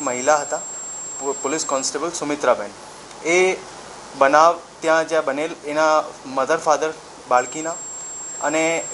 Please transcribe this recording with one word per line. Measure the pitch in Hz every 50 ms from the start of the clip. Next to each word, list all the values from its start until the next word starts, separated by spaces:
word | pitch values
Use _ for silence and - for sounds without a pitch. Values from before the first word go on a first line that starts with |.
મહિલા | 147 131 123 123 127 143 151
હતા, | 147 143 - 151 170 - - - - - - - - - - - -
પો-, | 135 139 135 -
પોલીસ | - 135 151 156 -
કોન્સ્ટેબલ | - 143 135 131 - - 143 151 170
સુમિત્રાબેન. | 165 - 151 147 147 147 - 127 117 104 104 101 101 - - - - - - - - - - 160
એ | 175 185 185 190 185 - - - - - - - - - - - - -
બનાવ | 135 139 151 151 160 170 170 - - - - -
ત્યાં | - - 160 - 160 -
જ્યાં | 160 - 147
બનેલ, | 135 135 143 156 165 170 - -
એના | 147 147 156 156 156 156 151 - - - - -
મધર, | 131 131 135 131 123 160
ફાધર | 160 - 165 147 135 156 156 156 - - - - - - -
બાળકીના | 127 123 - - - 156 156 160 170 - - - - - - - - - - - - -
અને | 131 147 156 160 160 165 165 - - -